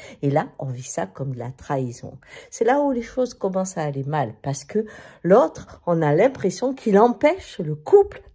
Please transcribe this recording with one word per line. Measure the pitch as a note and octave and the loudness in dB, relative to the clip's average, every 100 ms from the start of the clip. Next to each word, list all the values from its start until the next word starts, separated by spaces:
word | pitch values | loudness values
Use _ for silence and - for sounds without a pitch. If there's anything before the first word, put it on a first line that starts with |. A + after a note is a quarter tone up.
| - - | -18 -6
Et | C#3+ | -2
là, | C#3+ B3+ - | 0 -2 -6
on | C3+ | -10
vit | B2 | -10
ça | C3 - F#3+ | -10 -8 -8
comme | - C#3 | -8 -10
de | B2 | -8
la | A#2+ | -12
trahison. | - - C#3 B2+ A#2 G2 - - - - | -14 -6 -4 -4 -8 -16 -18 -20 -20 -20
C'est | - | -2
là | A3+ C#4+ | 2 2
où | C#4+ | 2
les | A#3+ | -2
choses | A#3 - B3 | -4 -4 -4
commencent | - G3 F#3+ F#3+ - | -4 -4 -2 -4 -4
à | |
aller | D3+ C#3 | -4 -4
mal, | C3+ D3+ A#2+ - | -4 -2 -4 -6
parce | C#3 C#3 | -8 -8
que | - G#3 A3 - - - | -4 -4 -4 -10 -20 -8
l'autre, | E3+ G#3+ D#4+ - - - - | 4 6 6 -2 -16 -10 -4
on | E3+ | 0
a | D3+ | 2
l'impression | D3+ B3 C4 F#3+ F#3 B3+ | 4 2 2 -4 -2 -4
qu'il | C4+ A3+ G3+ | -4 2 6
empêche | A#3+ A#3+ D4 F#4+ - - | 4 4 0 0 -6 -10
le | D3+ | -8
couple | D3+ - G4+ G4+ - - | -8 4 4 4 -2 -18